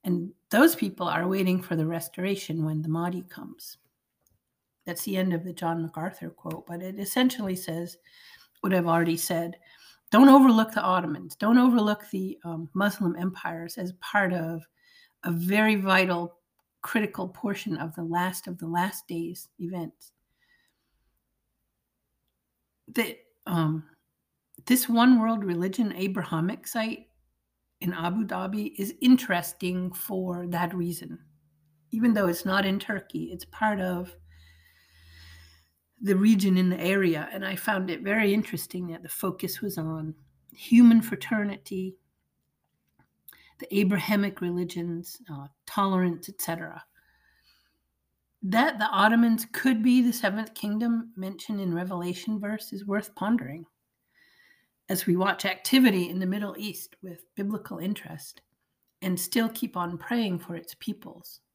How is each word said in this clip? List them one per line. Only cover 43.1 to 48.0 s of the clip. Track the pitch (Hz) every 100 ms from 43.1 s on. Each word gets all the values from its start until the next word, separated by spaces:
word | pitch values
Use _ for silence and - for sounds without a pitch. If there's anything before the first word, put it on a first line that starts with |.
| _ - - _ _
the | - 202
Abrahamic | 190 196 170 208 202 196
religions, | 180 175 175 175 170 170 175 - 233
uh, | 143 139 _ -
tolerance, | - 196 190 180 170 -
et | -
cetera. | - 170 165 - - _ _ _ _ _ _ _ _ _ _ _